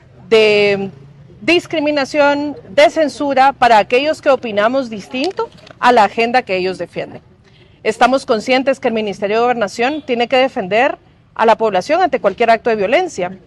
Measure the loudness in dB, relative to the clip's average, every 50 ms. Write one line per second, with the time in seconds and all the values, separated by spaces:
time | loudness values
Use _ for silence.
0 | _ _ _ -14 -4 2 2 4 4 4 4 2 2 2 0 -2 -4 -8 -12 -16
1 | -20 -20 -20 -20 -20 -20 -20 -6 -2 0 0 0 0 -4 -6 -4 -2 -2 -2 -2
2 | -4 -2 0 2 2 2 2 0 -4 -8 -10 -12 -14 -4 2 4 4 4 4 2
3 | -2 -2 -2 -4 -4 -2 2 2 2 2 2 2 2 4 4 4 4 2 0 0
4 | 0 0 -4 -2 0 0 0 0 0 -4 -2 0 0 0 0 -2 -4 -6 -8 -12
5 | -12 -10 -6 -4 -4 -4 -4 -6 -8 -8 -10 -20 -20 -20 -6 0 2 4 4 4
6 | 4 2 2 -2 -2 0 0 -2 -2 -2 -4 -4 -4 -4 -6 -6 -10 -12 -10 -12
7 | -12 -12 -14 -20 _ _ _ _ _ _ _ _ _ _ _ _ -6 -4 -2 0
8 | 0 0 0 0 -2 -2 -4 -2 -2 -2 -2 0 0 -2 -2 -2 -2 -4 -4 -4
9 | -4 -6 -6 -6 -4 -2 0 0 0 0 0 -2 -4 -4 -4 -2 -2 -2 -4 -4
10 | -6 -4 -2 -2 -2 0 2 2 0 0 -2 -6 -6 -2 0 0 0 0 -2 -6
11 | _ _ _ _ _ _ -4 0 2 2 2 2 0 0 0 -2 -2 0 0 0
12 | 0 0 0 0 -2 -2 -2 0 2 2 2 2 0 -2 -2 -2 0 0 0 0
13 | 0 -2 -6 -8 -8 -8 -10 -14 -20